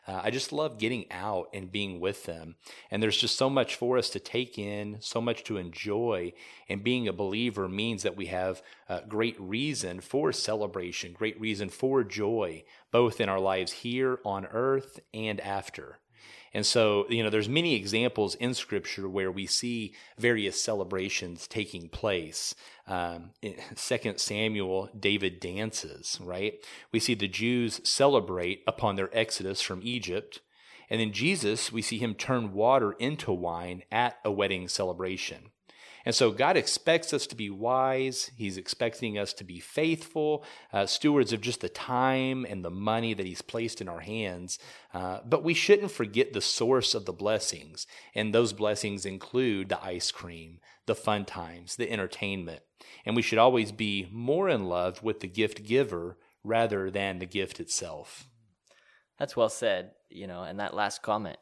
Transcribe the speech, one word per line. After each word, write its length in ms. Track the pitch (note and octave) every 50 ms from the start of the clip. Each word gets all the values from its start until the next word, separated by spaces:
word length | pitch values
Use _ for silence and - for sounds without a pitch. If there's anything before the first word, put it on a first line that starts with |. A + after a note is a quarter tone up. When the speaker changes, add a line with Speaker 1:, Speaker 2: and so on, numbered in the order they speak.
| -
Speaker 1:
Uh, 140 | G2 F#2+ F#2 F#2
I 80 | A2+
just 220 | A#2+ C3 - - D3
love 240 | D3 D#3 D3+ A#2+
getting 340 | G#2+ G#2+ A2+ B2+ A2+ - -
out 380 | F2+ F2+ G2 G#2+ G2+ F2+ - - -
and 180 | G2 F#2+ F2+
being 280 | F#2+ G2+ G2+ G2 F2+ E2+
with 260 | F2 G2 G2 - -
them. 300 | - E2 E2 D#2+ E2 - _ - - - - - -
And 120 | G2+ G#2 A2
there's 140 | G#2+ G2+
just 200 | - A#2+ G#2+ -
so 120 | - C3 C3+
much 260 | C#3 C3 A#2+ - -
for 220 | - B2 B2 B2+
us 120 | B2 A2+ -
to 80 | - F#2+
take 380 | - - - A#2+ B2+ A#2+ -
in, 400 | G#2+ G2+ G2+ G2+ G#2 G#2 G#2 G#2+ G#2+
so 180 | - - - A2+
much 240 | A#2 A#2+ A2+ - -
to 120 | - A2
enjoy. 720 | F#2+ F2+ E2+ E2 - - G#2 G2+ A2 A#2+ A#2 G#2 F2+ F2 F2 - - - - - - - -
And 120 | G2 G2+ G2+
being 260 | A#2+ B2+ B2 A#2 G2+
a 40 | F#2
believer 540 | F2+ G2+ F#2+ G2+ A2 A#2+ A#2+ G2 G#2 F#2+
means 360 | F#2 F#2+ G2+ A2 A#2 A2 F#2+ G#2+
that 120 | G2 F2
we 120 | G2+ F2+
have, 340 | E2+ F#2+ F2+ F#2 F#2+ F2+ - - - - - _
uh, 140 | - F#2+ E2+
great 340 | - G#2+ G#2+ G#2+ A2+ A#2+ - -
reason 600 | F#2+ F#2 G#2 A#2 C#3+ D3+ C3+ - F#2+ F2+ F2+ F#2
for 320 | - - - C#3 D#3 D#3
celebration, 800 | - - - - A2 G#2+ G#2+ G2+ G#2 G2 F2+ F2 F2 - - F2
great 280 | E2+ - A2 A2 - -
reason 260 | A2 A2 G#2 G2+ G#2
for 360 | F#2 - - C3 C3 C3+ C3+ A2+
joy, 580 | G2 F2+ G#2+ G#2 G2+ A#2 A2 G2+ F2 D#2+ D#2+ - - - - _ _
both 280 | - A#2+ A#2+ A2+ A2 -
in 80 | A2
our 120 | G2 F#2+ F#2+
lives 340 | F#2+ F#2+ F#2+ F#2+ F#2 - -
here 460 | - - A#2+ A#2+ B2+ C3 B2+ B2+ - -
on 220 | G#2 G2 G2 F#2+
earth 560 | - - A2+ B2+ C3+ C3+ C3+ C3+ - - - - _ -
and 280 | A2 A2 A2 G2+ G2
after. 580 | - G2+ G2 G2 - - - - C#2 B1+ - - _ _ _ - - - - - - - -
And 120 | G#2 G#2
so, 400 | - - B2 A2 G#2+ G#2 G2+ G2 G#2+
you 120 | A#2 A2+
know, 80 | A2 G#2+
there's 200 | G#2+ A2 G#2 G#2
many 260 | C#3 E3 E3+ E3+ C3+
examples 580 | G#2 F#2+ G2+ G#2+ A2 A#2+ A#2+ - A2 G#2 F#2+ -
in 180 | - A#2+ B2 B2
Scripture 560 | - - - G#2 G2 - - - G2+ G2 F#2+
where 200 | F#2 G2 F#2+ F#2
we 160 | F2+ G2 F#2+
see 480 | E2 - - B2 A#2+ A#2+ A#2 G#2+ G2 - - - - -
various 440 | - A2 B2 A#2+ A2 G2+ F#2+ - -
celebrations 840 | - - G#2+ G2+ F#2 F2+ G2 F#2 F#2 G2 - - F#2+ F2 F2 - -
taking 420 | - - A2+ G2+ - - F2 E2+ D#2+
place. 680 | - - - G#2+ F#2+ F2 D#2+ D#2 - - - - - - - - - - -
Um, 440 | - F#2+ F2+ F2 F2 E2+ E2+ E2+ G2+ - _
in 140 | - G#2 F2+ - - - A2+
Second 440 | - - - B2+ A2+ - A2 G2 -
Samuel, 680 | - - G#2 G#2 A2 A2 G#2+ G2+ G2 F#2 F#2+ F#2+ G2 - -
David 440 | G#2+ G2+ G2+ G#2 G2 G2 F#2+ F2+ F2
dances, 760 | - F2 F#2 G2+ A2 A2 - - - D2+ - - - - - -
right? 320 | F#2 F2 F2+ F#2 G2+ G#2+ - - - - - - - - -
We 80 | A2+
see 120 | - - A#2+
the 140 | G2+ G2+
Jews 540 | G2 F2+ - A2 A#2+ B2 B2 A#2+ A2 - - -
celebrate 800 | - - - C#3 C#3+ C#3 A#2 F#2+ F#2+ F#2 F2+ F2 F2+ G2 - -
upon 300 | - - - B2 G#2 G2
their 140 | G2 F#2+ -
exodus 480 | - A2+ A2 A2 - - F#2+ F#2+ G2 -
from 220 | - - F#2+ F2+ G2+
Egypt. 560 | A#2+ B2 A#2+ G2 F2 F2+ G#2+ - - - - _ _ _ _ - - - - - -
And 120 | G#2+ A2+
then 100 | A2+ G#2+
Jesus, 640 | G2 G2+ B2+ F3 G3 D#3+ A#2+ G2+ A2 A#2 - - A2+
we 80 | A#2
see 160 | G#2+ - A#2+
him 160 | G#2 B2 A2+ G2+
turn 380 | - - - C3 B2 A2+ G2+ F#2+
water 400 | G2+ G#2+ B2 C3+ C3+ A2+ G2+ -
into 400 | - A#2 C#3 D#3 D3 - A2+ F#2
wine 500 | F2 F2 E2+ E2+ E2+ F2 F2+ F2+ F#2 - -
at 280 | G#2+ A2+ B2 A#2+ - - -
a 80 | G#2+
wedding 380 | G2+ G2 G2+ G2 F#2+ F2+ F2+ F2
celebration. 800 | - - G2 F2+ F2 F2+ F#2 F#2 F#2+ F#2 - - - - - - _ _ _ - - - - - - - -
And 60 | A#2 A2+
so 160 | - C3 A2
God 260 | G2+ A2 C3+ D#3+ F#3+
expects 580 | D3 - - - - - D#3+ E3 E3 E3 - D#3
us 120 | B2 -
to 100 | - C3
be 140 | A#2 G#2+ G2+
wise. 800 | G2 G2 A2 A#2+ C3 C3 C3 C3 C3 C3 C3 C3 B2+ - - - B2+
He's 200 | A2+ G#2+ G2 F#2
expecting 600 | F#2+ - - - - B2 A2+ - - B2 A2 G#2
us 160 | G#2 G2 F#2 -
to 100 | - G2
be 160 | F2+ F2 F2+
faithful, 880 | - - - D3 D#3+ D#3+ E3 D#3+ - - - D#3+ D3+ D3+ D3+ D3 - - - - - -
uh, 140 | - G2+ G2
stewards 480 | - - - - D3+ D3 C#3+ A#2+ G#2+ A2+
of 80 | G#2
just 200 | G2+ B2 A#2+ -
the 80 | - -
time 760 | - - - - B2+ B2 B2+ C3 C3 C3 C3 C3 C3 C3 B2
and 160 | G#2 G2+ F#2+ F2
the 60 | E2+
money 460 | F2+ G2 G#2 G#2+ A2 A#2 A#2 A2+ G#2+
that 100 | G2 F#2+
he's 160 | F#2 E2+ -
placed 400 | - - - A#2 A#2 A2+ - -
in 80 | G2+ F2+
our 120 | E2+ E2+
hands. 580 | - G#2 A2 A2+ G#2+ F#2+ F2+ F2 F2+ F2+ - - - - - - - - -
Uh, 280 | F#2 F#2 F#2 F#2 A2 A2+
but 160 | A#2+ D#3+ C#3+ C#3+
we 120 | E3+ E3+
shouldn't 340 | - - - G#3 G3+ G3+ F#3+
forget 420 | - - A#2 G#2 G2 A#2+ C3 -
the 100 | - G2+
source 520 | - - - - A#2 A#2+ C3 B2+ - - -
of 120 | A2 F#2+
the 60 | F#2+
blessings. 760 | F2 D#2+ G2 G#2 A2 G2+ - - F2+ D2 D2 D#2 D#2+ - - - - - - - -
And 220 | G#2+ A2 G#2+ G#2
those 180 | A2+ A#2+ G#2+ G#2
blessings 540 | G2+ G#2+ G#2+ G#2 - - G#2 G2+ F#2+ F#2
include 640 | G2 F#2+ F#2 - - - B2+ C3 A#2+ G#2 F#2+ F#2+ F#2+
the 140 | F#2+ - -
ice 280 | F#2+ F2+ F2 - -
cream, 480 | - - - F2 E2+ E2 D#2+ D#2+ E2+ F2 - - - _ _
the 80 | - G#2+
fun 320 | - - A2+ G#2 G#2 G2
times, 500 | - - F#2 E2+ E2 E2+ F2 F2+ F2+ -
the 140 | - A#2 F#2
entertainment. 720 | A2+ G#2 F#2+ F2+ - - G#2 G2 G2 F#2+ E2+ E2 D#2+ D2 - _ _ - - - - - -
And 120 | G#2+ A2+
we 80 | A#2+ -
should 160 | - A#2 A2
always 320 | A#2 C3 B2+ A#2 A2 G#2
be 360 | G#2 A2+ A2 G#2 G2+ G2 F#2 F2+
more 360 | G#2 A#2 A#2+ B2+ D3+ F3+ G3
in 180 | F#3+ D3 G#2+ F#2+
love 360 | F2+ F2 F2+ F2+ F#2 F2+ -
with 200 | G#2+ A2 G#2 -
the 60 | -
gift 360 | F#2 F2 A2 A2 G#2 - G#2+ G#2
giver 540 | G#2+ A#2 C3+ C#3 G#2 F#2+ E2+ E2+ F2+ F2+ - _ _ _ _ -
rather 480 | G#2 A2+ A#2 A2+ G#2+ G#2 G2 F#2+ F#2+
than 260 | F#2+ G2+ G2 G2 F#2
the 80 | F2+ F#2
gift 340 | F2+ G2+ G2 F#2+ F2+ - -
itself. 680 | E2 - - - F#2+ E2 D#2 D2+ - - - - - B2+ _ _ _ _ _ _ _ _ _ _ _ _ _ _ _ _ _
Speaker 2:
That's 200 | - C#3+ - -
well 120 | B2 A2+ G#2
said, 420 | - - B2 G#2+ G2 F2+ F2+ - - _ _ _
you 180 | - - G2
know, 160 | F#2+ F2 F2+ F2+
and 160 | D#2+ F#2 G2+
that 140 | G#2 F#2+ -
last 280 | G2+ G#2 G2+ - -
comment 360 | - A2+ G#2 A2 G#2 E2 - -